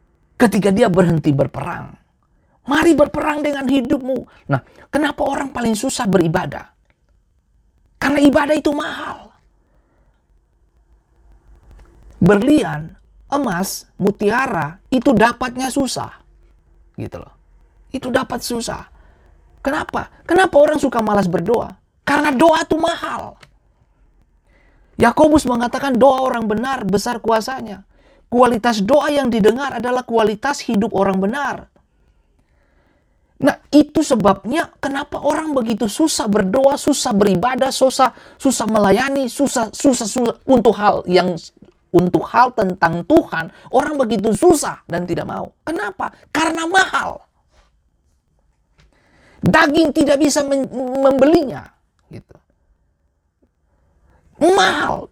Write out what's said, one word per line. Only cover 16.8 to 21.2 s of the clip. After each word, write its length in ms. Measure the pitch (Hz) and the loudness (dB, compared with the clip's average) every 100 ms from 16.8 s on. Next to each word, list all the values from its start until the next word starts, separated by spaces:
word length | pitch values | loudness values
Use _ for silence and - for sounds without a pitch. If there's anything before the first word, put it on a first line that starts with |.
| _ - | _ -14
Gitu 240 | 110 87 | -12 -12
loh. 100 | - _ _ _ _ _ _ | -18 _ _ _ _ _ _
Itu 160 | 262 254 | -12 -4
dapat 320 | 247 262 247 | -4 -2 -8
susah. 480 | - 233 233 - - _ _ _ _ _ _ _ | -6 -8 -8 -12 -16 _ _ _ _ _ _ _
Kenapa? 480 | 269 294 - 240 - _ - | -6 -6 -6 -8 -10 _ -2
Kenapa 320 | 349 370 285 | 0 2 4
orang 240 | 302 302 | 2 2
suka 240 | 277 240 214 | -2 -2 -2
malas 240 | 208 | 0